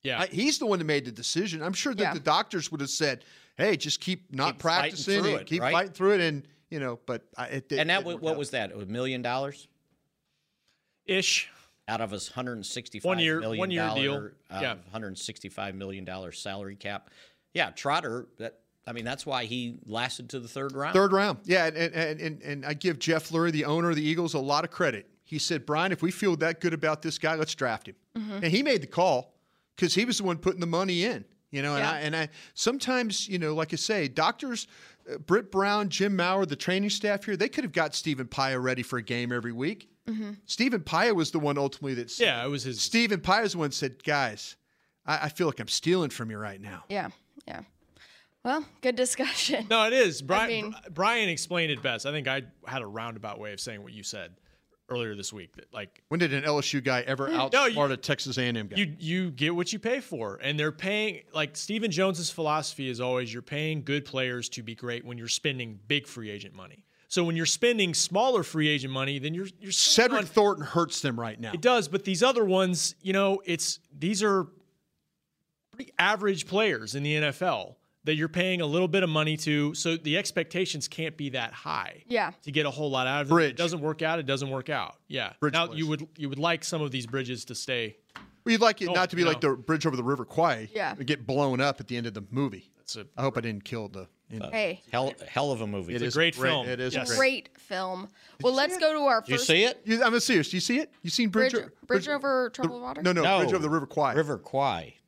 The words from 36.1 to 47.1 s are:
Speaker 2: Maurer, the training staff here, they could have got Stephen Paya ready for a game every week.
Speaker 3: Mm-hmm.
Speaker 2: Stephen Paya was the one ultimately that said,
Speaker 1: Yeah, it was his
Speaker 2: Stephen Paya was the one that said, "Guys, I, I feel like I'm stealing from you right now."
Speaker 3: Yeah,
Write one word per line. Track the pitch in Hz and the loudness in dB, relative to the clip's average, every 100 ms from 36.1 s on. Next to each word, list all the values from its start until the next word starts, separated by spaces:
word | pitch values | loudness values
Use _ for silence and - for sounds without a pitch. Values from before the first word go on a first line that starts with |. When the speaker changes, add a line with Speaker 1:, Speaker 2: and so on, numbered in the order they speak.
| 196 | 2
Speaker 2:
Maurer, | 180 190 185 | 0 2 0
the | 147 | -2
training | - 185 208 | 0 0 0
staff | 196 208 202 | 0 0 -2
here, | 202 196 | -2 -2
they | 202 | 0
could | - | -2
have | 247 | -2
got | 156 156 - | 0 0 0
Stephen | - 135 123 | -4 -4 -4
Paya | - 135 131 | 0 0 2
ready | 127 127 | 0 -2
for | 120 123 | -2 -4
a | |
game | 110 120 120 | -4 -4 -2
every | 123 117 | -2 -4
week. | 117 143 214 - _ - | -4 -4 -4 -12 _ -8
Speaker 3:
Mm-hmm. | 220 208 208 - | -6 -6 -10 -10
Speaker 2:
Stephen | - 247 233 | 0 2 0
Paya | 151 160 226 202 | 0 2 4 4
was | 156 | 2
the | 165 | 0
one | 147 143 | 0 2
ultimately | 139 - 143 127 | 0 -2 -6 -4
that | 117 | -6
said, | - 226 | 0 2
Speaker 1:
Yeah, | 123 127 | 2 -2
it | |
was | 143 | -4
his | 120 113 | -4 -4
Speaker 2:
Stephen | - 226 233 196 | 0 2 4 2
Paya | 160 202 | 4 4
was | 220 | 4
the | 180 | 0
one | 147 | -2
that | 131 | -2
said, | 139 123 - | -4 -4 0
"Guys, | 143 131 104 - - _ _ _ _ - | 2 2 -2 -14 -16 _ _ _ _ -2
I, | 151 151 | 0 0
I | |
feel | - 170 | 0 0
like | 131 | 0
I'm | 104 | -4
stealing | - 160 185 151 | -2 2 2 2
from | - 113 | -4 -8
you | 107 | -6
right | 107 98 | -8 -10
now." | 104 - - | -12 -14 -8
Speaker 3:
Yeah, | 196 175 | -6 -6